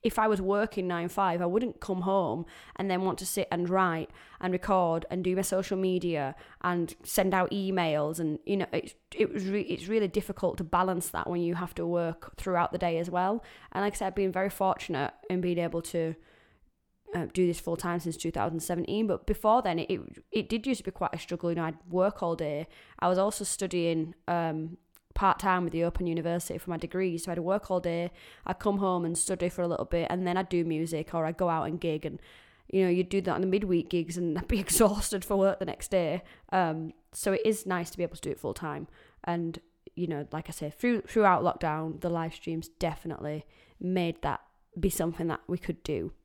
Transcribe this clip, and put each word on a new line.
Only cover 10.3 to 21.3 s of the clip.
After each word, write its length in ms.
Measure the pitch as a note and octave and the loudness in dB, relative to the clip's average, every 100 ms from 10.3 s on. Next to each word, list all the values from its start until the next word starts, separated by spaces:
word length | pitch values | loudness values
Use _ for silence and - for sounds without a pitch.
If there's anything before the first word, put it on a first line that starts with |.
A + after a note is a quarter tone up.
| G3 F#3 - | -2 -2 0
to 80 | E3 | 0
balance 440 | F3+ F#3 F3+ F3 | 2 2 0 -2
that 200 | - - | -4 -2
when 120 | F3 | 0
you 140 | E3+ F3 | 0 -2
have 180 | F3 - | -4 -4
to 120 | E3+ | 0
work 480 | F3 E3+ E3 - - | 0 0 -4 -12 -10
throughout 360 | - F3 E3+ | -2 2 2
the 40 | F3+ | 0
day 200 | F3+ E3 | 0 0
as 120 | F3 | 0
well. 340 | F3 F#3 A#3 - - - | 0 0 0 -6 -20 -10
And 120 | - | -2
like 100 | G#3 | -2
I 20 | G3+ | 0
said, 120 | F#3+ | -4
I've 80 | F#3+ | 0
been 180 | F#3+ | 0
very 160 | F3+ G3 | 2 -2
fortunate 640 | - F#3+ - - D#3+ C#3+ - - | 2 0 0 -2 -2 -2 -4 -4
in 120 | F#3 | 0
being 160 | F3+ F3 | 2 2
able 240 | E3+ E3 | 0 -2
to, 300 | E3+ E3+ D#3+ D#3+ - _ _ _ _ _ _ _ - G3 | -2 -2 0 -4 -12 _ _ _ _ _ _ _ -8 -4
uh, 120 | E3 | -4
do 140 | - F3+ | 2 2
this 140 | E3+ | 2
full 160 | - E3+ | -4 -4
time 220 | F3 F3 | -2 -2
since 160 | E3+ D#3+ | -4 -4
two 140 | E3 | -4
thousand 280 | E3 G#2+ D#3+ | 0 -2 -2
seventeen. 480 | E3 F3 - G#3 A3 | -4 -4 0 0 0
But 180 | F#3+ - | 0 0
before 360 | G#3 G#3+ A#3 | 2 6 4
then, 180 | A3+ E3 | 4 -2
it, 100 | - | 0
it, 120 | F#3 - - - | -2 -4 -16 -4
it 180 | - - | -2 0
did 180 | A3+ B3 | -2 0
used 120 | B3 | -2
to 40 | |
be 80 | - | -2
quite 220 | - - | -4 -4
a 60 | E3 | -4
struggle. 300 | - | -6